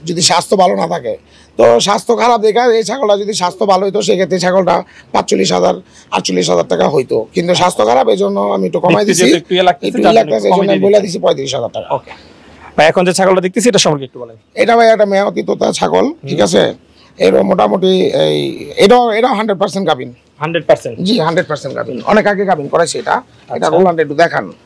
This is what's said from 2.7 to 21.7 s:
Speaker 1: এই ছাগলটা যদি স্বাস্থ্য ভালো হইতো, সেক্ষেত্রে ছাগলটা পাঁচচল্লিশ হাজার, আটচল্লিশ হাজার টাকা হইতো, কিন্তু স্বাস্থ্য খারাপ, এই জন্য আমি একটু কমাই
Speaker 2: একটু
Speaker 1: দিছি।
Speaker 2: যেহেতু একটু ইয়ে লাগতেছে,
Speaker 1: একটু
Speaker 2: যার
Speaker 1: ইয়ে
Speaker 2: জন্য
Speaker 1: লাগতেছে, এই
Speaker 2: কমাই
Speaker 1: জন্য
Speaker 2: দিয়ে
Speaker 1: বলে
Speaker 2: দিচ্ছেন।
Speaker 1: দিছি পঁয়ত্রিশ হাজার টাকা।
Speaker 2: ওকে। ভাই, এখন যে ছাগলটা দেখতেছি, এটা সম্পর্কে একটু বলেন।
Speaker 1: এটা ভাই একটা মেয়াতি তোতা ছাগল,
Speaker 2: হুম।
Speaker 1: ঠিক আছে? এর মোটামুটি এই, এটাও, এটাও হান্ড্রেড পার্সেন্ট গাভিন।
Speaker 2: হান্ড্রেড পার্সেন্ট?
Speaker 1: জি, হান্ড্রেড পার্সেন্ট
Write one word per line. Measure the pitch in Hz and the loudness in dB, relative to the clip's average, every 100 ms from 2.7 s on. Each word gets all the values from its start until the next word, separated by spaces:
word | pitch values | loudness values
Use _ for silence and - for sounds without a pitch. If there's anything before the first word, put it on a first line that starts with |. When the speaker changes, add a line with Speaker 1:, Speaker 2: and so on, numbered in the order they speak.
| 226 | 0
Speaker 1:
এই | |
ছাগলটা | 196 254 233 202 | -2 -4 0 0
যদি | 202 | 0
স্বাস্থ্য | 190 180 180 208 | -4 -4 -2 0
ভালো | 185 196 | 2 0
হইতো, | 202 | -2
সেক্ষেত্রে | 190 190 185 180 | -2 0 0 0
ছাগলটা | 180 185 190 180 185 - - | 0 0 2 0 -2 -18 -6
পাঁচচল্লিশ | 196 - 196 190 | -6 -2 -2 0
হাজার, | 180 180 180 - - - | 2 0 -2 -8 -20 -8
আটচল্লিশ | 95 92 92 - | -6 -2 -2 0
হাজার | 90 85 | 0 0
টাকা | 87 82 | 0 0
হইতো, | 147 123 - 110 | 0 -2 -4 -4
কিন্তু | - 175 | -4 -2
স্বাস্থ্য | 175 180 - 214 | 0 0 0 2
খারাপ, | 247 220 | 2 2
এই | 202 | 0
জন্য | 196 196 | 0 -2
আমি | 202 196 185 | -2 -2 -2
একটু | 170 | -2
কমাই | 180 | 0
Speaker 2:
একটু | 202 208 | 0 0
Speaker 1:
দিছি। | 185 | 2
Speaker 2:
যেহেতু | 208 226 | 2 0
একটু | - | 0
ইয়ে | 180 | 0
লাগতেছে, | 180 175 196 | 0 0 -4
Speaker 1:
একটু | 240 | 0
Speaker 2:
যার | - | 2
Speaker 1:
ইয়ে | 226 | 2
Speaker 2:
জন্য | 220 | 2
Speaker 1:
লাগতেছে, | 220 202 | 0 0
এই | |
Speaker 2:
কমাই | 185 196 | 0 2
Speaker 1:
জন্য | |
Speaker 2:
দিয়ে | 196 | 0
Speaker 1:
বলে | 196 208 | 2 2
Speaker 2:
দিচ্ছেন। | 196 | 0
Speaker 1:
দিছি | 170 | -4
পঁয়ত্রিশ | 180 156 135 | -2 -2 -4
হাজার | 127 117 | -6 -6
টাকা। | - 95 | -8 -6
Speaker 2:
ওকে। | 139 - - - - - - - - | -8 -8 -20 -20 -20 -20 -20 -10 2
ভাই, | 156 | 2
এখন | 165 | 4
যে | 180 | 0
ছাগলটা | 180 190 185 | 0 2 2
দেখতেছি, | 175 208 220 | 0 0 0
এটা | 202 | 2
সম্পর্কে | 185 147 | 0 -2
একটু | 131 127 | -6 -16
বলেন। | 117 113 _ | -18 -18 _
Speaker 1:
এটা | 180 208 233 | -2 2 4
ভাই | 226 | 4
একটা | 220 | 4
মেয়াতি | 208 196 202 185 | 2 2 -2 -4
তোতা | 208 - - | -4 -2 -2
ছাগল, | - 92 - | -2 0 0
Speaker 2:
হুম। | 233 330 139 | 0 -4 -8
Speaker 1:
ঠিক | 147 | -2
আছে? | 202 165 147 - _ _ _ - | 0 2 0 -4 _ _ _ -2
এর | - - | 2 2
মোটামুটি | 190 190 208 202 185 185 185 | 2 2 2 2 0 0 0
এই, | - 156 151 139 131 - - | 0 0 0 -4 -8 -12 2
এটাও, | 196 247 240 | 4 6 4
এটাও | 214 254 | 0 -2
হান্ড্রেড | 208 220 180 | -2 -2 -2
পার্সেন্ট | 190 190 180 | -2 -4 -2
গাভিন। | 143 127 123 _ _ | -2 -4 -16 _ _
Speaker 2:
হান্ড্রেড | 156 165 - | -8 -6 -2
পার্সেন্ট? | 160 135 117 | -2 -2 -6
Speaker 1:
জি, | 92 233 | -2 0
হান্ড্রেড | 160 165 - | 0 -2 -4
পার্সেন্ট | 147 139 | -6 -8